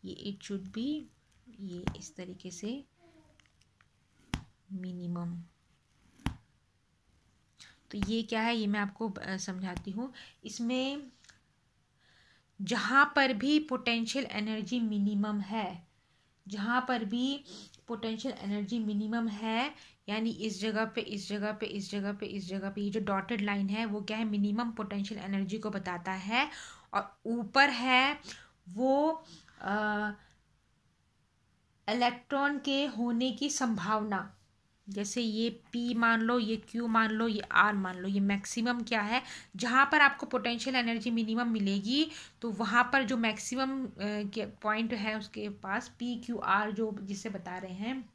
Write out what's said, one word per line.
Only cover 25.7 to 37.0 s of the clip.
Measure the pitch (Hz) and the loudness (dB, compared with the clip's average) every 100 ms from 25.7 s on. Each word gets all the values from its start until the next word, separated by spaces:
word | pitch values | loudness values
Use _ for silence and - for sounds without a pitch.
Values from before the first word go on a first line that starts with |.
| 196 190 175 175 | -4 -4 -6 -4
है। | 190 196 233 302 - - - - | -4 0 2 0 -4 -16 -18 -4
और | - 202 - 226 | -4 -4 -10 -4
ऊपर | 233 208 269 277 | -4 2 6 6
है | 240 254 254 269 294 - - - _ - | 6 6 6 6 0 -8 -18 -20 _ -14
वो, | 190 262 269 311 320 - - - - | 0 4 6 4 0 -8 -20 -20 -10
अ, | - 208 214 208 208 208 - _ _ _ _ _ _ _ _ _ _ _ _ _ _ _ - | -2 0 0 0 -2 -6 -18 _ _ _ _ _ _ _ _ _ _ _ _ _ _ _ -2
इलेक्ट्रॉन | 226 247 247 - 277 285 285 | 4 4 2 -2 2 2 2
के | 285 277 285 | 0 2 0
होने | 220 240 233 254 | 0 0 2 0
की | 226 285 | 0 -2
संभावना, | - 254 208 175 214 214 196 - - _ _ _ _ - | 0 0 0 0 0 0 -2 -4 -14 _ _ _ _ -10
जैसे | 196 196 - | -4 -2 0
ये | 233 214 233 | 0 2 0
पी | 226 - 240 240 | -2 -8 -4 -2
मान | 233 233 226 | 2 4 4
लो, | 226 247 | 4 2
ये | 214 220 | 2 -2
क्यू | - 226 240 | -4 -4 2
मान | 226 | 4